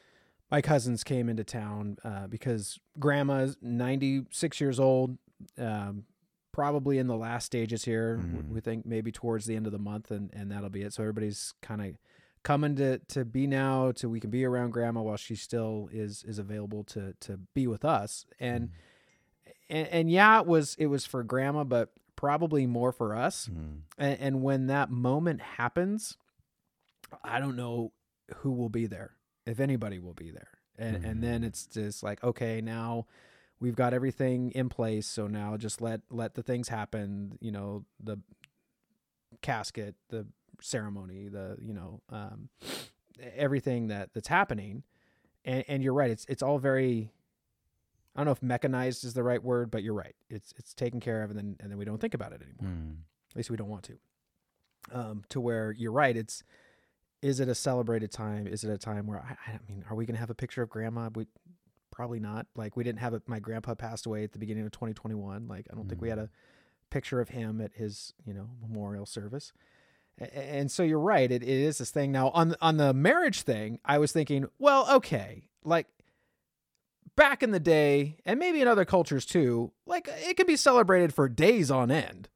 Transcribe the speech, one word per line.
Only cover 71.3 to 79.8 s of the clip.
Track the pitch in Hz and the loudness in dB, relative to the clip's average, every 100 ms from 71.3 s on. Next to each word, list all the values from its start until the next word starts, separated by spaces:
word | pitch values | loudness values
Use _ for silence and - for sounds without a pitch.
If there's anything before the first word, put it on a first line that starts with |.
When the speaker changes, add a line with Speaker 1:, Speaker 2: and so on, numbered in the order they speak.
Speaker 1:
It, | 123 | 2
it | 120 | 2
is | 135 151 147 | 2 2 0
this | 120 | -2
thing. | 151 139 | 0 0
Now, | 135 131 | 2 4
on, | 170 165 165 | 4 4 4
on | 165 156 | 4 6
the | 143 | 6
marriage | 131 170 330 320 - | 6 6 6 4 0
thing, | - 110 107 117 | -2 -2 -4 -4
I | - 147 | 2 4
was | 151 | 4
thinking, | 165 147 139 139 - | 2 2 0 -2 4
well, | 285 269 262 | 8 8 8
okay, | 269 - 123 98 113 - _ | 6 6 -2 -4 -12 -18 _
like, | - 165 - _ _ _ _ _ _ _ _ _ _ _ - | 2 2 2 _ _ _ _ _ _ _ _ _ _ _ 2
back | - 285 269 | 6 6 6
in | 247 | 2
the | 190 | 4
day, | 160 156 147 143 143 151 | 6 8 8 6 2 -2
and | 180 240 | -2 0
maybe | 359 320 | 2 4
in | 240 | 6
other | 208 175 | 6 6
cultures | 185 165 135 - | 4 4 0 2
too, | 180 127 117 120 - | 4 4 2 -2 -6